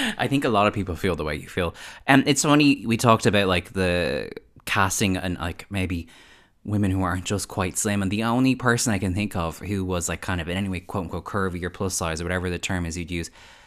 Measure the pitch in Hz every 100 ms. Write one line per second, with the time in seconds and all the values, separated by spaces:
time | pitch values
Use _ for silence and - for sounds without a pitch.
0 | 240 - 120 139 143 101 104 104 92 78
1 | 95 80 76 76 - 95 85 - - -
2 | - 135 - 139 151 147 143 - 110 117
3 | 120 110 117 101 95 90 - 95 90 87
4 | 73 67 50 50 - - - 107 95 -
5 | 101 90 92 87 85 - - 101 90 85
6 | - - - - _ _ 101 104 98 95
7 | 92 92 - 98 - - 92 - 107 101
8 | 98 104 113 120 131 127 123 117 123 95
9 | 95 90 104 98 82 - 90 101 92 90
10 | 85 82 - 87 80 92 101 87 - 101
11 | 85 87 - 101 95 87 87 - 95 -
12 | 85 80 85 90 90 87 - 90 82 87
13 | 82 87 82 - - -